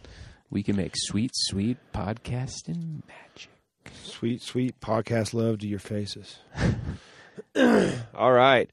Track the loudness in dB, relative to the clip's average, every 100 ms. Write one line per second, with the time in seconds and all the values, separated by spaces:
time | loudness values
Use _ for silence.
0 | -20 -20 -20 -20 -8 -4 -2 -2 -2 -4
1 | -4 -2 -2 -2 -4 -2 -2 -4 _ -6
2 | -6 -6 -6 -6 -6 -10 -8 -8 -8 -10
3 | -14 -20 -20 -20 -20 _ _ _ -20 -18
4 | -18 -6 -4 -4 -4 -2 -2 -2 -2 -2
5 | 0 0 0 0 0 -2 -4 -6 -6 -6
6 | -6 -10 -16 -20 _ -4 -2 -2 -6 -10
7 | -14 -20 -20 -20 -6 4 6 6 4 0
8 | -8 2 6 8 8 6 2